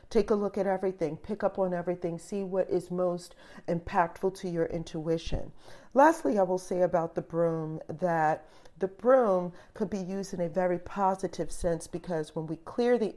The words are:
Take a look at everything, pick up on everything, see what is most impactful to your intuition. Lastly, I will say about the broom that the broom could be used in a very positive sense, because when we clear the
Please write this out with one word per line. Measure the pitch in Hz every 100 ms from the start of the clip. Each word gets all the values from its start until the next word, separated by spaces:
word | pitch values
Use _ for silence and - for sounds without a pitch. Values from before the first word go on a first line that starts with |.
| -
Take | 233 208
a |
look | 214 202 208
at | 196
everything, | 190 190 190 156 156
pick | - 214
up | 196 196
on | 185
everything, | 175 175 180 180 170
see | - 202
what | 190 190 185
is | 180 180
most | 180 180 175 - - - - -
impactful | 175 175 202 170 - 190 185
to | 185
your | 170 165
intuition. | 170 160 165 156 165 - - 147 - - - -
Lastly, | 240 302 320 277 208
I |
will | 185 180
say | - 180
about | 180 175 165
the | 175
broom | - 165 170 165 156 156 -
that | 151 180 165 156 156 - - - -
the | 190
broom | - 233 262 233 185 175 - -
could | - 202
be | 208
used | 180 196 190
in | 180
a | 170
very | 170 180 175
positive | - - 190 190 180 - 160
sense, | - 180 165 -
because | 175 170 165 156
when | - 160
we | 160
clear | - - 240 240
the | 202